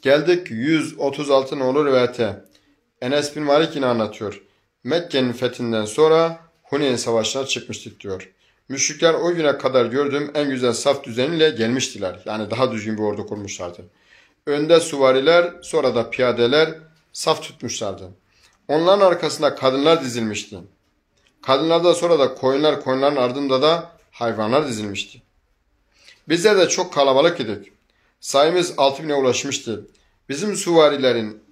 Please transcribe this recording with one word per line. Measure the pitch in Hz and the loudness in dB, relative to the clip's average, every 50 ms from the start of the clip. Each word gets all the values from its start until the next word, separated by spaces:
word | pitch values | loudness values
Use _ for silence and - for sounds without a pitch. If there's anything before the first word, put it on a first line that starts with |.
Geldik | - 135 139 151 156 175 180 175 175 - | 2 4 4 4 4 2 2 0 0 -4
yüz | 120 110 123 151 165 156 139 - - - | -8 -4 -2 0 0 0 -2 -4 -6 -6
otuz | 151 139 139 - 147 139 | -4 -4 -4 -4 0 2
altı | 139 135 131 131 156 143 | 2 2 2 0 -4 -4
nolu | 131 127 131 147 151 | -2 0 0 0 2
rivayete. | 143 131 127 123 120 - - 117 104 92 - - _ _ _ _ _ _ _ _ _ _ _ | 2 2 2 2 0 0 -2 -4 -4 -4 -8 -14 _ _ _ _ _ _ _ _ _ _ _
Enes | 127 123 139 147 147 147 - | -6 -2 -2 -2 -2 -4 -6
bin | 156 151 | -4 0
Malik | 143 143 151 165 160 160 | 2 4 4 4 2 -2
yine | 151 131 | -2 0
anlatıyor. | 123 120 113 107 104 - - 110 98 - - - _ _ _ _ _ _ _ - | 0 0 0 -2 -4 -6 -8 -10 -10 -10 -12 -18 _ _ _ _ _ _ _ -6
"Mekke'nin | 123 151 170 170 170 - 135 127 123 120 | -4 -2 -2 -2 -2 -2 0 0 -2 -2
fethinden | - 127 123 - - 123 117 113 110 107 | -4 -4 -6 -4 -6 -6 -4 -2 -4 -4
sonra | 104 - - 156 156 160 160 165 165 165 - - _ _ _ _ | -4 0 2 4 4 4 4 2 0 -2 -8 -14 _ _ _ _
Huneyn | _ 139 143 147 135 123 | _ -4 -2 0 0 0
Savaşı'na | 110 - 127 117 113 107 - - 135 135 | -2 -2 0 0 0 0 -2 -4 -4 -4
çıkmıştık." | 135 - 120 - - 107 - - 110 - - | -4 -6 -8 -8 -10 -14 -14 -14 -18 -20 -14
diyor. | - 101 95 92 - - _ _ _ _ _ _ _ - | -12 -10 -10 -10 -12 -16 _ _ _ _ _ _ _ -12
"Müşrikler | 131 135 - - 151 - 160 160 160 | -6 -4 -4 -4 0 2 2 2 2
o | 127 156 175 175 | 2 0 -2 0
güne | 170 156 143 135 139 | 0 0 0 0 0
kadar | - 131 127 127 120 | -2 0 2 2 2
gördüğüm | 113 120 139 143 135 123 147 147 143 - | 2 0 -2 -2 -2 -2 -4 -4 -4 -4
en | 151 147 139 | -4 -2 -2
güzel | 135 123 127 120 113 | -2 0 0 0 0
saf | - - 147 135 139 - | 0 0 0 0 0 -4
düzeniyle | 127 113 120 127 151 170 160 156 156 | -6 -4 -4 -2 -2 2 2 2 2
gelmiştiler." | - 110 110 110 123 135 123 - - 98 98 92 90 92 - | 2 0 0 0 0 -2 -2 -4 -6 -6 -8 -8 -8 -10 -10
Yani | 110 107 107 107 98 | -8 -6 -6 -6 -6
daha | 110 117 131 123 | -2 -2 -2 -2
düzgün | 113 110 104 110 110 104 | -2 -4 -6 -6 -4 -2
bir | 107 | -2
ordu | 104 101 104 101 - | -4 -4 -6 -8 -10
kurmuşlardı. | 104 104 101 98 - - 92 87 87 - 90 - _ _ _ _ _ _ _ _ _ _ _ | -12 -12 -12 -12 -12 -10 -12 -12 -12 -16 -20 -20 _ _ _ _ _ _ _ _ _ _ _
"Önde | 151 143 143 151 156 170 160 | -4 -4 -2 2 4 4 4
süvariler, | 160 165 160 139 135 131 131 135 135 156 170 175 175 175 - - | 4 2 0 2 4 4 4 4 4 4 4 4 4 2 -4 -12
sonra | - - - 123 120 127 113 | -10 -4 -2 0 0 0 0
da | 117 113 - | -2 -2 -4
piyadeler | - - 127 123 113 117 120 120 139 151 160 156 - - - _ _ _ _ _ - | -2 -2 0 0 2 2 2 2 4 2 2 0 -2 -8 -18 _ _ _ _ _ -14
saf | - - 160 156 156 - | -4 -2 -2 -2 -2 -6
tutmuşlardı. | - - _ - 117 - - - 101 95 90 95 90 95 _ _ _ _ _ _ _ _ _ _ - | -12 -16 _ -12 -10 -8 -8 -8 -8 -8 -10 -14 -20 -20 _ _ _ _ _ _ _ _ _ _ -4
Onların | 139 156 165 180 196 208 196 | -2 2 4 4 4 6 4
arkasında | 185 170 175 165 151 143 - 151 139 135 | 4 4 2 -2 -4 -2 0 0 -2 0
kadınlar | - 131 131 131 139 143 160 165 165 135 | 0 0 0 0 2 2 2 2 2 0
dizilmişti. | 127 117 123 113 107 104 101 - - 107 92 90 - _ _ _ _ _ _ _ _ _ _ _ _ _ _ | -4 -6 -4 -4 -4 -6 -8 -10 -12 -16 -18 -20 -20 _ _ _ _ _ _ _ _ _ _ _ _ _ _
Kadınlardan | - - 135 143 156 165 165 165 170 175 165 | 0 0 2 2 2 2 2 4 4 2 2
sonra | 170 175 170 170 151 | 2 2 2 4 4
da | 135 - - | 4 2 0
koyunlar, | - 131 131 135 143 151 156 143 - | -2 -2 0 0 2 2 0 0 0
koyunların | - 131 131 131 139 143 147 | -2 -4 -2 0 0 0 2
ardında | 135 123 123 123 143 143 135 131 131 | 0 0 -2 -2 -4 -2 0 0 2
da | 143 156 165 170 165 - - _ _ _ | 4 2 2 0 -2 -8 -18 _ _ _
hayvanlar | _ - 120 117 107 104 107 110 123 147 156 139 | _ -6 -4 -4 -2 -2 -2 0 2 0 0 0
dizilmişti. | 113 107 107 101 98 98 - - - - _ _ _ _ _ _ _ _ _ _ _ _ _ _ _ _ _ - _ _ _ - | -4 -6 -6 -8 -8 -10 -12 -14 -18 -20 _ _ _ _ _ _ _ _ _ _ _ _ _ _ _ _ _ -20 _ _ _ -4
Bizler | 156 165 170 214 208 190 | -2 2 2 4 4 4
de | 170 - | 4 2
çok | - - 180 175 - | 2 -2 -4 -2 0
kalabalık | 151 139 139 131 135 151 170 170 - | 2 2 4 4 4 4 2 0 -2
idik. | 127 110 101 95 - - _ _ _ _ _ _ _ _ _ _ | -4 -6 -8 -8 -12 -16 _ _ _ _ _ _ _ _ _ _
Sayımız | - - - 139 147 160 175 180 170 170 - - | -8 -2 2 2 4 4 2 0 -2 -2 0 0
altı | 135 139 139 - 160 | 2 2 0 -2 -4
bine | 151 143 | -4 -2
ulaşmıştı. | 139 131 127 117 - - 139 131 - - 117 107 92 - - _ _ _ _ _ _ _ - | 0 0 0 0 0 -4 -6 -8 -8 -8 -10 -10 -10 -12 -16 _ _ _ _ _ _ _ -12
Bizim | 135 147 196 214 196 | -8 -6 -6 -4 -4
süvarilerin | - - 175 170 160 151 147 143 135 131 127 117 117 107 107 104 - _ _ | -4 -2 2 4 6 6 6 4 2 2 2 2 0 -2 -6 -10 -16 _ _